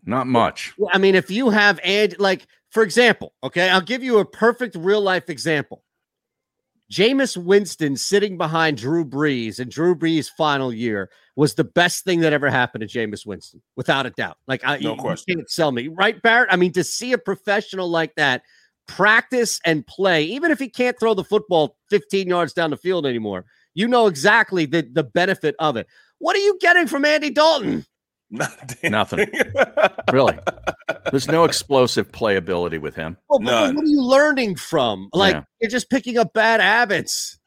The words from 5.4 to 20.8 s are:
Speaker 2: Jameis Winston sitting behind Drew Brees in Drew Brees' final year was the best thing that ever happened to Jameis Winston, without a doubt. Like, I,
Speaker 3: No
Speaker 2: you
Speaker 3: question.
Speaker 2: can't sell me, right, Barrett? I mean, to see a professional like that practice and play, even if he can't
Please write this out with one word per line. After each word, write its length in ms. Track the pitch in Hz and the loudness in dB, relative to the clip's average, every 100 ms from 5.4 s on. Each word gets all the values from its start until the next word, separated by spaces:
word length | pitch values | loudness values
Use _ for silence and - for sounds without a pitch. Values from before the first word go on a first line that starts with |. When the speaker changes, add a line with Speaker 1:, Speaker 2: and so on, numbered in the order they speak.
| 165 156 135 - _ _ _ _ _ _ _ _ _ _ _ | -2 -2 -4 -14 _ _ _ _ _ _ _ _ _ _ _
Speaker 2:
Jameis 440 | 101 208 269 269 - | 0 2 2 -2 -4
Winston 600 | 175 202 190 - 151 135 | 2 2 2 -4 -4 -2
sitting 400 | - 202 208 180 | -2 0 -2 -4
behind 400 | 170 165 160 143 | -4 0 0 -2
Drew 280 | 120 170 | -2 -2
Brees 540 | 156 131 151 131 113 101 | -2 -2 -2 -2 -6 -8
in 100 | 123 | -10
Drew 260 | 117 170 | -2 0
Brees' 360 | 170 160 165 - | 0 0 -2 -4
final 420 | - 156 139 131 | -4 -2 0 -4
year 380 | 113 120 104 92 _ _ | -4 -4 -4 -8 _ _
was 200 | - 147 | 0 0
the 100 | - | 0
best 400 | 127 - 175 - | -2 2 0 0
thing 160 | - 175 | -2 0
that 120 | 160 | 2
ever 180 | 147 139 | 2 0
happened 360 | 127 123 117 107 | 0 0 -2 -8
to 120 | 120 | -6
Jameis 280 | 110 104 - | -6 -8 -12
Winston, 360 | 92 - - _ - | -14 -14 -20 _ -10
without 280 | 127 143 127 | -2 -2 -2
a 40 | |
doubt. 260 | - 101 - - | -6 -10 -10 -8
Like, 160 | 131 | -6
I, 120 | 127 143 | -4 -4
Speaker 3:
No 120 | - | -4
Speaker 2:
you 40 | 110 | -6
Speaker 3:
question. 360 | 131 165 - 175 | -6 -8 -6 -8
Speaker 2:
can't 120 | 139 | -6
sell 220 | - 156 | -2 -2
me, 160 | 123 131 | -2 -6
right, 320 | 165 196 - | -2 -2 2
Barrett? 280 | 233 226 247 | 2 4 4
I 40 | 180 | 2
mean, 160 | 180 | 2
to 120 | 185 | 0
see 280 | 170 - 247 | -4 -4 -4
a 60 | 247 | -4
professional 720 | 220 190 - 202 208 190 180 | -4 -8 -2 -2 -2 -8 -4
like 260 | 170 160 - | -2 -2 0
that 260 | 147 123 _ _ _ _ - | 0 0 _ _ _ _ -20
practice 720 | - 196 226 - 254 220 - | 2 4 4 2 -2 0 -2
and 220 | 170 156 - | -2 -2 -4
play, 380 | - 190 165 | -2 2 2
even 260 | 151 240 339 | 0 -2 -2
if 80 | 294 | -2
he 100 | 262 | -4
can't 300 | - | -2